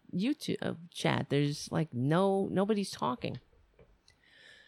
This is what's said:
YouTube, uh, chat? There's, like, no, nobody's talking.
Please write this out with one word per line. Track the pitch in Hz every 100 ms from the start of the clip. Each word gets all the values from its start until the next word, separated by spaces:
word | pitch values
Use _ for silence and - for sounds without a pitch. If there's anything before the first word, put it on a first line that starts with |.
| -
YouTube, | 180 240 302 - -
uh, | - 165 170
chat? | - 156 123 131
There's, | 139 147 151 -
like, | 170 156
no, | 120 135 165 196 196 196
nobody's | 180 202 208 190
talking. | - 226 247 - 117 - _ _ _ - _ _ _ _ - - -